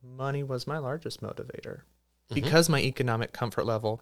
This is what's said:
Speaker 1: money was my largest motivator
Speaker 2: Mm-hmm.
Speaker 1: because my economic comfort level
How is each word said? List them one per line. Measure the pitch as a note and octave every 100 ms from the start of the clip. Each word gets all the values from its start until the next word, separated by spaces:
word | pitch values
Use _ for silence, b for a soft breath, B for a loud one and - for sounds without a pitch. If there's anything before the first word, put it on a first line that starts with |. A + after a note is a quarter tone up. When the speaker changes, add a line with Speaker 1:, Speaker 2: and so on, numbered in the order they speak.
Speaker 1:
money | B2+ B2+ C3+ C#3+
was | C#3 B2+ C#3
my | D#3
largest | C3 D#3 - -
motivator | - - - - - - - _ _ _ -
Speaker 2:
Mm-hmm. | D3
Speaker 1:
because | - D#3+ E3
my | C#3+
economic | C3+ - B2 A2+ -
comfort | - A#2 - A2
level | A2 A2 A2+